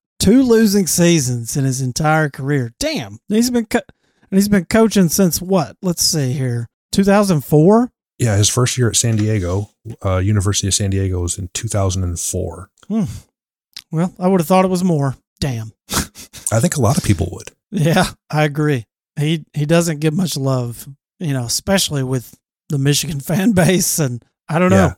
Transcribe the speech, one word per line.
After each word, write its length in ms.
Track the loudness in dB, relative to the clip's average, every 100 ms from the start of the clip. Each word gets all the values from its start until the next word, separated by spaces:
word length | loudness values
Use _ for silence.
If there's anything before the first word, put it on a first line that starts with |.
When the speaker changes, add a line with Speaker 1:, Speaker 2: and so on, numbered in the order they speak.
| _ 0
Speaker 1:
Two 240 | 4 4
losing 460 | 6 4 4 2 0
seasons 680 | 2 4 2 0 -4 -6 -2
in 100 | -2
his 160 | -2
entire 500 | -4 -2 0 0 0
career. 420 | -4 -4 -2 -4 -6
Damn. 400 | -6 -6 -8 -14 -2
He's 240 | 0 0
been 160 | -2 -2
co-, 140 | -4 -4 _ _ _ _
and 0 | 0
he's 100 | 2
been 160 | 2 2
coaching 420 | 2 4 4 2
since 300 | 2 0 0
what? 380 | -2 -2 -2 -4
Let's 180 | -6 -2
see 320 | -2 0 -2
here. 340 | -2 -4 -4 -8 _ _
Two 120 | 0
thousand 380 | 4 4 2 0
four? 500 | 2 4 6 4 2 _ _ -4
Speaker 2:
Yeah, 200 | 0 2
his 120 | 2
first 260 | 2 0 2
year 140 | 0
at 60 | 0
San 220 | 0 0
Diego, 520 | 0 0 -2 -4 -6 _ -18 -6
uh, 140 | -2 0
University 500 | 2 2 0 0 -2
of 60 |
San 160 | -2 0
Diego, 320 | -2 -2 -2
was 160 | -4 -6
in 140 | -10
two 140 | -8 -6
thousand 360 | -2 -2 -2 -4
and 140 | -6
four. 520 | -6 -6 -6 -10 -16 _ -6
Speaker 1:
Hmm. 160 | -4 -4 -8 -18 _ _ _ _ -20 -8
Well, 240 | -4 -4 -2
I 100 | 0
would 100 | 0
have 60 | 2
thought 180 | 2 2
it 40 |
was 140 | 2
more. 320 | 2 2 0 -4 _ _
Damn. 340 | -6 -6 -10 -16
<laughs> 100 | -8 -6 -6 -12 -20 -14 -2
Speaker 2:
I 80 | 0
think 160 | 0 0
a 60 |
lot 160 | 0 2
of 60 |
people 260 | 0 0 -2
would. 180 | -8 -18 -20 _
Speaker 1:
Yeah, 400 | -2 2 2 0 -4 -6
I 140 | -2 0
agree. 400 | 0 -2 -2 -6 _ _ -4
He, 240 | -2 -2 -6
he 140 | -4 0
doesn't 340 | 2 0 -2
get 140 | -2
much 240 | 0 -2 -2
love, 500 | -2 -2 -4 -10 -16 -20 _ -10
you 140 | -6
know, 100 | -4
especially 600 | -4 -6 0 0 0 -4
with 340 | -2 -4 -6 -18 _ _ -6
the 80 | -2
Michigan 420 | 0 0 -2 -6
<laughs> 20 |
fan 300 | -4 0 2
base 480 | 4 4 2 0 -2
and 240 | -4 -6 -14 _ -6
I 120 | 0
don't 120 | 4
Speaker 2:
Yeah, 60 | 4
Speaker 1:
know. 80 | 2